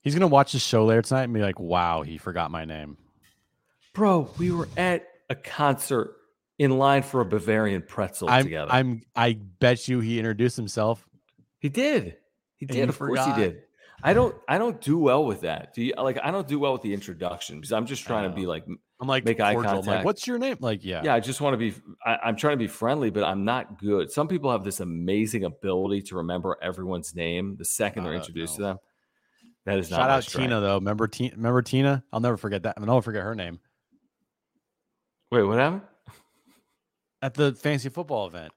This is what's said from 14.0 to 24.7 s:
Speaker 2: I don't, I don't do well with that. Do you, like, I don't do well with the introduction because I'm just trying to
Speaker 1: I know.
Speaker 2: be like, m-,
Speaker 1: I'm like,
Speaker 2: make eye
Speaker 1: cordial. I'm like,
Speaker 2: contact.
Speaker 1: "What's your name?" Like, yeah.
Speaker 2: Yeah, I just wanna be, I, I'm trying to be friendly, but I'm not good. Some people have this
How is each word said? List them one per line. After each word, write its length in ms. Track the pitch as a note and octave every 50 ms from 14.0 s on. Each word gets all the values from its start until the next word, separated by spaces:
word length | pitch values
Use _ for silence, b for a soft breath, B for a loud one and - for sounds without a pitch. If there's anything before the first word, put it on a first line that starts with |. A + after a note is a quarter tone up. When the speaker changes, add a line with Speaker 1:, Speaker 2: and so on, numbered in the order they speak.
| B
Speaker 2:
I 100 | D3 F#3+
don't, 220 | - B3+ - - - - -
I 100 | C#3 F#3
don't 220 | A3+ A#3+ - -
do 180 | - C#3 D3+ E3+
well 260 | D#3 C#3 B2 C#3+ D#3
with 180 | B2+ G2+ F#2+ -
that. 320 | E2+ D#2+ - - - _
Do 80 | - A#2
you, 100 | B2+ -
like, 220 | - B2 C3+ B2+ C3 -
I 80 | D3 F3
don't 160 | G3 F3+ C3+
do 100 | C#3+ D3
well 140 | C#3+ C#3 C3
with 100 | A#2+ -
the 100 | G#2+ G2+
introduction 680 | G2+ G2 - F2+ D#2+ F2+ F2 F2 F2+ - - D2 D2+
because 100 | D#2 C#2+ A2+
I'm 140 | A2 A#2
just 160 | A#2 C#3 C3 -
trying 200 | - A#2+ G#2+ G2+
to 60 | F#2+
Speaker 1:
I 0 |
know. 40 | F2+
Speaker 2:
be 100 | G2 F#2+
like, 180 | F2+ E2 D#2+ E2
m-, 140 | - F#2 - _ _ _ _
Speaker 1:
I'm 60 | C3
like, 180 | C3 C3+ C3 C3
Speaker 2:
make 140 | A2+ A2+ A2+
eye 140 | A2 G2+ G#2+
Speaker 1:
cordial. 160 | A#2 A#2 G#2
I'm 60 | G2
like, 80 | G2 F#2+
Speaker 2:
contact. 200 | G2+ F#2+ F#2+ F#2
Speaker 1:
"What's 200 | G3 G#3 - -
your 120 | B3 B3 A#3+
name?" 180 | B3+ C4+ B3+ -
Like, 260 | C3 A#2+ A2 G2 -
yeah. 180 | F#2 F2+ E2 D#2
Speaker 2:
Yeah, 100 | D#3 C3
I 60 | A#2
just 200 | G2+ C3 C3 -
wanna 160 | C#3+ C#3+ C3+
be, 160 | A2 A#2 A2 F#2+ - _ - F2 _ -
I, 120 | A2+ A#2 - -
I'm 100 | A#2 A2+
trying 200 | G#2 - D3 D3
to 40 | C3+ A#2
be 20 |
friendly, 440 | F#2+ - - A2 A#2 C#3 D3+ C3+ A2
but 120 | F2 G#2 G2
I'm 220 | D#2+ F#2+ G2 G2
not 340 | G#2+ A#2+ C3 - - G#2 -
good. 320 | G2 G#2 G#2 G2 D#2+ -
Some 160 | - C#3+ D3+
people 240 | D#3+ F#3 F3 C#3+ C3+
have 140 | B2 G#2+ F#2
this 160 | G2+